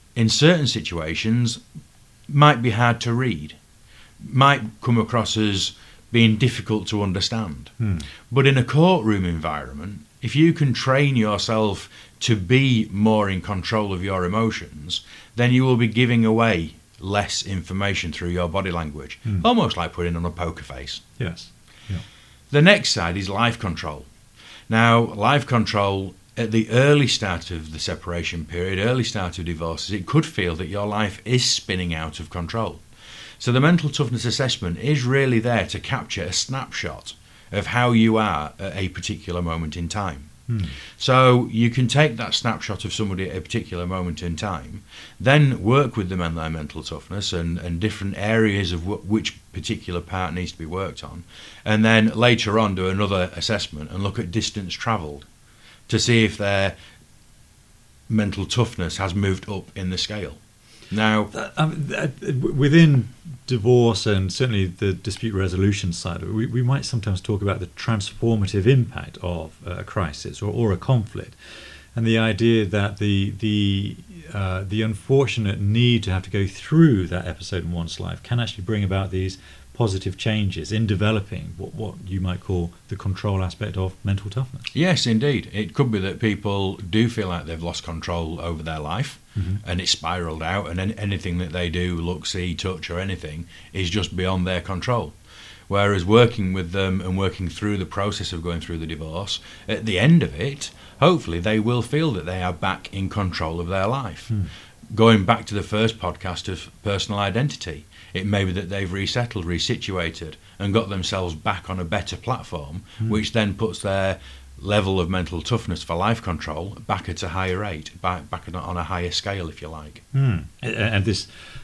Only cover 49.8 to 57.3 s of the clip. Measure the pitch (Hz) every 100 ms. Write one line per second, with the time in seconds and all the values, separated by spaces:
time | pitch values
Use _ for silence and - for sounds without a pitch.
49.8 | - 87 85 95 90 85 87 - 80 90
50.8 | 95 - 73 80 - - - - - 107
51.8 | 110 110 110 110 120 117 107 107 107 95
52.8 | 92 95 101 95 90 - - 107 - 76
53.8 | 76 92 101 - 87 110 107 - 92 -
54.8 | - 110 76 71 - - - - - -
55.8 | - - - 117 107 101 101 101 98 -
56.8 | - - - - -